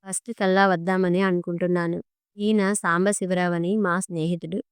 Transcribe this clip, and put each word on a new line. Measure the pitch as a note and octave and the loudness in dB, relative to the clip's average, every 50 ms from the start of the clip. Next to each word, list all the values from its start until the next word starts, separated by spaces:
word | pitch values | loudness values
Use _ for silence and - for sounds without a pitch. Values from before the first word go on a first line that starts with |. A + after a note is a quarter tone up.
| - F#3+ | -10 -8
ఫస్ట్ | F#3 - _ - | -8 -8 _ -10
కల్లా | A3+ - G#3 F#3+ F#3 F#3+ G3 G3 | -4 0 2 2 4 4 4 4
వద్దామని | F#3 E3+ E3+ F#3+ F#3+ F#3 F#3 F3+ F3 F#3 | 2 0 0 -2 0 2 2 2 2 2
అనుకుంటున్నాను. | G3 F#3+ F3+ F3 E3+ F3+ E3+ E3+ F3+ F3 F3 F3 E3+ E3+ E3+ F3 - _ _ _ _ _ _ | 2 2 0 0 -2 -4 -4 -2 -2 0 0 0 0 -2 -4 -6 -8 _ _ _ _ _ _
ఈయన | G3+ G#3 G#3+ A3 G#3+ G3 F#3+ | -4 0 2 2 2 2 2
సాంబశివరావు | G#3 - - F3 E3+ F3 F#3+ G3+ G#3 - F#3+ F3+ F#3 F3+ F3+ F3 F3 | 0 -2 0 0 2 2 2 0 0 -2 -2 -2 0 0 0 0 0
అని | E3+ E3+ F3 G#3 | 0 0 0 0
మా | A3 G3+ F3+ E3+ F#3 | 0 0 0 0 -2
స్నేహితుడు. | F#3 - F3 E3 D#3 E3+ F3+ E3+ - D#3+ F3+ A3 - _ | -4 -4 -4 -4 -2 -2 -2 -4 -6 -8 -8 -8 -8 _